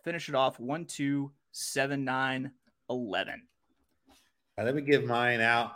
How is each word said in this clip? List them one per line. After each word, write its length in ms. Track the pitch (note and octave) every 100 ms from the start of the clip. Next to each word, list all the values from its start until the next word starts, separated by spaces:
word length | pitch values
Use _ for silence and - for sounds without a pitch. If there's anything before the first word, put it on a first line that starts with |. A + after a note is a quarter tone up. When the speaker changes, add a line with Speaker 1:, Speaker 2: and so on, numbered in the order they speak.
Speaker 1:
finish 260 | E3 E3+ D#3
it 60 | C3+
off, 240 | C3 B2
one 260 | A#2+ D#3 E3+
two, 460 | - C#3 C#3+ C#3 _ _
seven 520 | - - C#3 C#3 C#3
nine, 480 | C3 C3 C3 C3 C#3 _ _ _ -
eleven. 580 | B2+ A2+ F2+ F#2+ - _ _ _ _ _ _ _ _ _ _ _ -
Speaker 2:
Now, 60 |
let 100 | A2+
me 80 | D3
give 240 | C#3+ C#3 B2
mine 360 | A#2+ A#2+ A#2
out. 320 | A2+ A#2 A2+